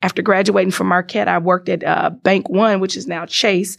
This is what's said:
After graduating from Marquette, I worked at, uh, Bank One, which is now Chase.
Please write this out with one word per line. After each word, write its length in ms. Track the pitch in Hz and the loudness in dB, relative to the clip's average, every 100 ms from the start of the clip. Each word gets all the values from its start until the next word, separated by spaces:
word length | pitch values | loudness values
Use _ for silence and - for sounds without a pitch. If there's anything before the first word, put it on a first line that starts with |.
After 200 | 185 - | -4 -2
graduating 500 | - 196 196 196 185 | 0 2 4 2 2
from 160 | 185 185 | 0 0
Marquette, 400 | 180 180 220 202 | 0 0 -2 0
I 80 | 175 | 0
worked 320 | 170 180 180 | 2 0 0
at, 140 | 180 | -4
uh, 260 | - 165 - | 0 0 0
Bank 400 | 165 - 196 190 | -2 0 0 0
One, 300 | 180 220 196 | 0 2 2
which 160 | 190 185 | -2 -6
is 100 | 180 | -6
now 180 | 170 170 | -8 -6
Chase. 520 | - 226 190 190 | -2 0 0 -2